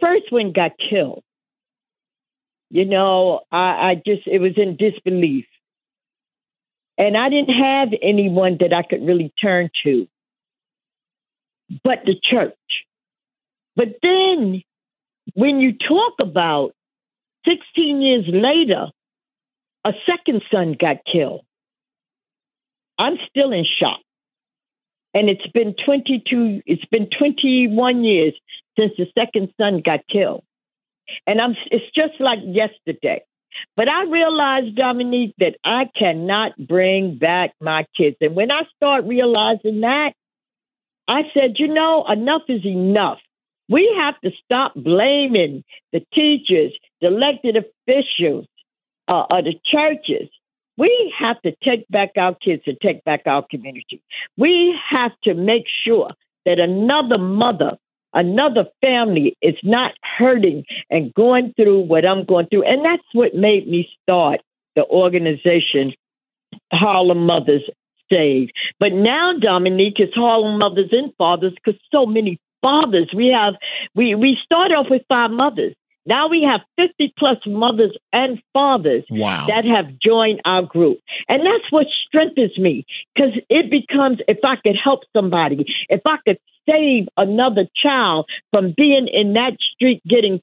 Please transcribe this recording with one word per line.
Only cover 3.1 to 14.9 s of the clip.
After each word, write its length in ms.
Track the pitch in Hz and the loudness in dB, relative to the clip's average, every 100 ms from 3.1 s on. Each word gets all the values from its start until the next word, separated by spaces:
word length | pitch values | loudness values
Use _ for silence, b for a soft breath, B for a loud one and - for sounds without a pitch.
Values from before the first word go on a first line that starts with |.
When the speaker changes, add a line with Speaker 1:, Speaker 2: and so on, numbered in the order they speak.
| 185 185 160 - | 2 2 -2 -4
Speaker 1:
I, 380 | 170 185 - 185 | -2 -2 0 -2
I 40 | 180 | -2
just, 300 | 208 202 - | -2 -4 -2
it 140 | 190 | 0
was 120 | 185 190 | 0 0
in 220 | 196 160 | -2 0
disbelief. 680 | 214 - 185 180 165 135 - _ _ _ _ _ _ _ _ _ _ _ _ _ _ - | -2 -2 -4 0 0 -2 -6 _ _ _ _ _ _ _ _ _ _ _ _ _ _ -2
And 220 | 208 214 | 0 0
I 100 | 269 | 0
didn't 260 | 285 269 | 0 0
have 340 | 247 269 269 254 214 | 0 0 0 -2 -2
anyone 560 | 196 208 196 180 185 165 | 0 0 2 2 0 0
that 120 | 175 | 0
I 100 | 170 | 0
could 240 | 170 - 151 | -2 -4 0
really 240 | 175 156 - | 0 -2 -4
turn 300 | 208 180 175 - | -2 0 -2 -4
to 240 | 147 123 90 _ _ _ _ _ _ _ _ _ _ _ _ _ _ _ - 143 | -2 0 -2 _ _ _ _ _ _ _ _ _ _ _ _ _ _ _ -18 -4
but 160 | 262 247 | -2 -2
the 120 | - 185 | -2 -2
church. 360 | - 247 165 - - - - _ _ _ _ _ _ _ _ - | 0 0 -2 -6 -12 -12 -14 _ _ _ _ _ _ _ _ -4
But 240 | 233 - | -4 0
then 640 | 349 381 381 339 202 185 - _ _ | 0 2 2 0 -2 -4 -10 _ _